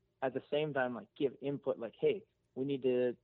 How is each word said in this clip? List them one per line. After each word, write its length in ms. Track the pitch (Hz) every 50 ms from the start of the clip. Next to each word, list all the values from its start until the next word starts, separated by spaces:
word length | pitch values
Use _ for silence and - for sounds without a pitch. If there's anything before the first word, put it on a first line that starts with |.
| _ _ _ _
at 120 | 131 131 120
the 80 | 131 - -
same 220 | 143 147 156 151
time, 220 | 139 135 127 127 123
like, 140 | 120 117 - _ -
give 140 | 151 127 110 -
input, 360 | 127 139 143 131 - 135 - -
like, 160 | 117 107 - -
"Hey, 220 | - 151 123 98 - _ _ _ _ _ _
we 100 | 127 131
need 180 | 143 139 131 120
to 300 | 131 123 123 123 123 113 -